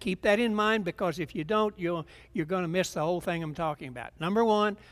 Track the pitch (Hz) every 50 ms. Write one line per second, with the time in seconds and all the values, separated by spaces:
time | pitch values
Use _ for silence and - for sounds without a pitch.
0 | - 208 185 - - 214 208 220 240 226 208 208 208 214 220 220 185 175 - -
1 | 202 170 143 175 160 - - 170 151 156 214 214 214 214 208 190 170 170 175 165
2 | 151 - - - - - - 190 156 156 190 180 180 160 170 185 175 - - 165
3 | 151 170 180 170 - 190 170 165 165 156 143 170 165 156 147 - 156 131 123 120
4 | - - - - 160 180 202 226 233 220 214 208 208 214 202 - - -